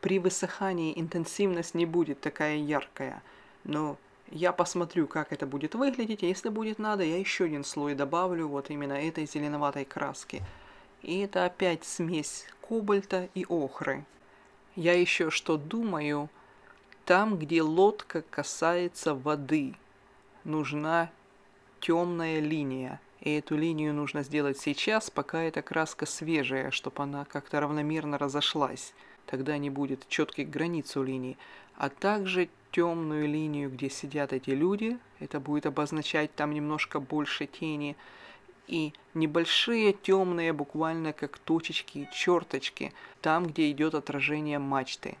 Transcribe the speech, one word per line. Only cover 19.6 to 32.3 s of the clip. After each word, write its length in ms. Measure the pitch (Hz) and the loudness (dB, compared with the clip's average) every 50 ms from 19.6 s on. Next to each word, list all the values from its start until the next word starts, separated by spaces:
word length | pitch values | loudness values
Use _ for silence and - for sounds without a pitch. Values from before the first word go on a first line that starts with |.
| 143 131 - - - - - - - - - - - - - - - | 2 0 -6 -10 -18 -20 -20 -20 -20 -20 -20 -20 -20 -20 -20 -16 -8
нужна 680 | 160 151 156 151 135 151 151 151 156 165 170 165 165 - - - - - - - - - - - - - - | -4 -2 -2 -2 -2 -4 -4 -2 2 2 2 2 0 -4 -18 -20 -20 -20 -20 -20 -20 -20 -20 -20 -20 -16 -10
темная 600 | - - 170 170 175 175 175 170 165 160 160 156 | 0 2 4 4 4 2 0 -2 -2 0 0 0
линия. 600 | 151 151 160 156 147 135 131 131 131 127 - - - - - - | 0 0 0 0 -2 -2 -4 -4 -6 -6 -8 -12 -14 -20 -20 -6
И 140 | - 151 151 | -2 0 0
эту 220 | 151 147 - 156 | 0 0 0 -2
линию 360 | 151 156 165 165 151 151 151 147 | 0 0 0 0 0 0 0 0
нужно 300 | 147 147 139 - 147 143 | -2 -2 -2 -2 -4 -4
сделать 360 | 135 147 151 147 143 135 135 | -2 0 0 2 2 0 0
сейчас, 520 | - 151 143 - - - 220 220 220 - | -2 -2 -2 0 0 2 2 0 0 -2
пока 320 | - - 147 - - 165 165 | -4 -4 -4 -2 -2 -2 -2
эта 180 | 165 156 160 | 0 -2 -4
краска 460 | 147 - - 160 160 156 - - - | -6 -2 0 0 0 0 -2 -6 -6
свежая, 640 | 147 - - 165 156 165 156 135 127 135 135 131 139 | -6 -6 -6 -2 0 2 2 2 2 0 -2 -2 -2
чтоб 280 | 135 - - 143 - - | -4 -4 -4 -4 -4 -4
она 260 | 143 143 143 143 143 | -4 -4 -4 -6 -8
как-то 340 | - - 147 - - - 151 | -6 -6 -8 -8 -2 0 0
равномерно 560 | 147 143 151 151 147 151 156 160 151 147 147 139 | 2 2 0 0 0 0 0 0 -2 -2 -2 0
разошлась. 760 | 147 143 135 143 143 - - 156 143 135 - 131 - - - - - - - - - | 0 0 0 0 0 0 2 2 2 0 0 -4 -12 -14 -16 -20 -20 -20 -20 -20 -10
Тогда 320 | - - 131 135 147 151 147 | -6 -4 -4 -2 0 0 0
не 100 | 143 143 | 0 -2
будет 400 | 139 139 143 139 139 131 - - | -2 -2 0 -2 -2 -4 -4 -6
четких 400 | - - 156 147 - - 151 151 | 0 0 0 0 0 -6 -6 -4
границ 480 | 147 139 160 170 175 165 139 - - | -2 -2 -2 0 0 -2 -4 -4 -2
у 60 | 143 135 | -2 -2
линии. 340 | 131 135 131 127 127 135 - - - - - - - - | 0 -2 -4 -4 -6 -8 -12 -16 -20 -20 -20 -20 -20 -8
А 140 | - - 139 | -4 -4 -4
также 580 | - - - 196 208 214 196 185 | -4 0 0 2 2 2 0 0